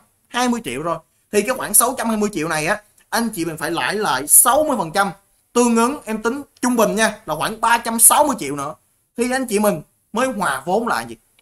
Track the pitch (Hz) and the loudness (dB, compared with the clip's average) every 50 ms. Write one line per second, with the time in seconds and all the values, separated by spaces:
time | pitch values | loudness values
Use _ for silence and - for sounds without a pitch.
0 | - _ _ _ _ _ - 240 254 247 240 233 233 - 120 139 156 170 165 165 | -10 _ _ _ _ _ -2 -2 0 0 0 -2 -4 -6 -6 -6 -4 -4 -6 -6
1 | - _ _ _ _ _ - 208 208 240 254 - 139 156 214 - 240 240 269 254 | -8 _ _ _ _ _ 0 0 0 0 -4 -4 -4 0 2 2 2 2 0 -2
2 | 240 233 226 214 208 208 208 165 151 165 165 156 151 165 208 202 - _ _ _ | -2 -2 0 0 -2 -2 -2 -4 -4 -2 -2 -2 0 -2 -2 -4 -4 _ _ _
3 | _ _ - 220 233 226 220 175 160 165 160 151 147 156 170 160 127 131 175 208 | _ _ -4 -2 -2 -2 -2 -4 -4 -4 -4 -6 -6 -4 -2 -2 -2 -2 -2 0
4 | 208 165 139 131 143 - - - - 247 240 285 311 302 277 220 180 160 151 196 | 0 0 0 -2 0 2 4 4 6 6 4 4 4 2 0 -2 -2 -2 0 0
5 | 202 190 165 - _ _ _ _ _ _ _ 233 247 240 233 226 233 247 285 294 | 0 0 -2 -8 _ _ _ _ _ _ _ 2 4 4 4 4 2 2 0 -4
6 | - - 220 214 214 233 254 294 285 - _ _ - 247 247 233 214 190 180 208 | -8 -8 -8 -4 -4 -4 -4 -4 -8 -12 _ _ -2 -2 2 2 2 2 2 2
7 | 220 208 214 - - - 156 151 139 151 220 220 226 226 233 240 233 262 247 233 | 0 0 0 -4 -6 -8 -4 -4 -4 -4 -4 -2 0 2 2 2 0 -2 0 2
8 | - - - 254 302 294 262 - 147 135 147 143 139 143 165 - _ _ _ _ | 4 4 6 6 4 4 2 -2 -4 -6 -6 -6 -6 -8 -10 -14 _ _ _ _
9 | _ _ _ - 233 240 254 269 262 240 202 202 214 208 185 156 147 - _ _ | _ _ _ -4 -2 0 0 -2 -2 0 0 2 2 2 0 0 -6 -14 _ _
10 | _ _ - 208 254 262 240 208 185 151 135 131 - 175 185 220 240 - - 117 | _ _ -2 -2 0 0 0 -2 -2 -2 -2 -4 -2 -2 0 0 0 0 -2 -2
11 | 117 120 113 - _ _ _ _ | -4 -6 -12 -16 _ _ _ _